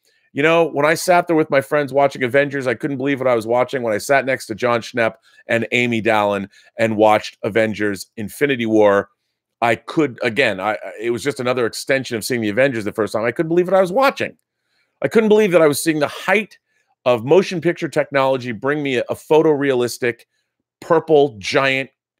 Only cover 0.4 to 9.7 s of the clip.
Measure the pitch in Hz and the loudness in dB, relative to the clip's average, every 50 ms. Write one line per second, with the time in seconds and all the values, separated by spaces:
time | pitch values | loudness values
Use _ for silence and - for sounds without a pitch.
0.4 | 143 160 165 170 165 147 - 139 143 151 165 160 - 180 175 175 175 175 170 156 | 0 2 4 2 2 0 0 0 0 0 0 0 0 2 2 2 2 2 2 0
1.4 | 156 - 143 139 131 - 156 147 147 131 131 139 139 139 - - 127 120 117 139 | 2 2 0 -2 0 0 -2 -2 -2 0 0 0 0 0 0 -2 -4 0 2 0
2.4 | 143 143 131 143 127 127 120 - - 147 143 127 131 143 139 123 127 127 123 117 | 0 0 -2 -6 -4 -4 -4 -4 -4 -6 -6 -4 -2 -2 -2 -2 0 0 0 0
3.4 | 107 113 120 123 127 123 - 131 120 113 107 101 - - 143 135 123 131 131 123 | 0 0 0 0 0 -2 -2 -6 -4 -2 -4 -4 0 0 0 0 2 0 -4 -6
4.4 | - - 113 92 123 120 120 117 101 - - 123 113 110 - - _ _ _ _ | -6 -10 -10 -4 -2 -2 -2 -2 -4 -6 -4 -2 -2 -2 -2 -6 _ _ _ _
5.4 | _ - 117 117 113 - - 123 123 120 117 113 98 113 110 107 104 101 101 98 | _ -2 -2 -2 -2 0 -2 0 0 0 -2 -2 0 2 2 2 2 0 0 -2
6.4 | 98 - _ _ _ _ _ - 113 113 110 104 107 107 107 107 - - - _ | -4 -8 _ _ _ _ _ -2 -2 -2 2 4 4 4 4 4 0 -4 -16 _
7.4 | - 113 98 113 110 110 104 92 107 104 101 90 - _ _ - 107 92 - - | -8 -4 0 0 0 0 -2 -2 -4 -4 -4 -6 -10 _ _ -12 -12 -12 -6 -2
8.4 | 147 143 135 120 117 110 110 107 104 104 98 101 95 _ _ _ _ _ _ _ | -2 -2 0 -2 -2 0 4 4 6 6 4 2 0 _ _ _ _ _ _ _
9.4 | _ _ _ - 117 120 | _ _ _ -2 0 0